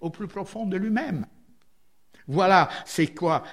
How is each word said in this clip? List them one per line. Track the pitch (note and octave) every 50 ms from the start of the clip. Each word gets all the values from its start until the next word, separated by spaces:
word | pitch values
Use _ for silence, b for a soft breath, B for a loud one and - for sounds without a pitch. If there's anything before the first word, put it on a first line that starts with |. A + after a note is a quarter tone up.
au | E3 E3+
plus | E3 - G#3 -
profond | - G3+ F#3+ G3 - A3 A3+
de | G3 F#3
lui-même. | F#3 G3+ A3 G#3+ B3 D#4+ C#4+ F3+ D3 A3 - - - - - - _ _ - - _ _ - _ _ _ _ b b b -
Voilà, | C3+ F3+ F#3 F#3 G3 F3+ D3+ B B B B
c'est | - - - D#3+ D3
quoi | - - F3 E3 D#3+ C3 B B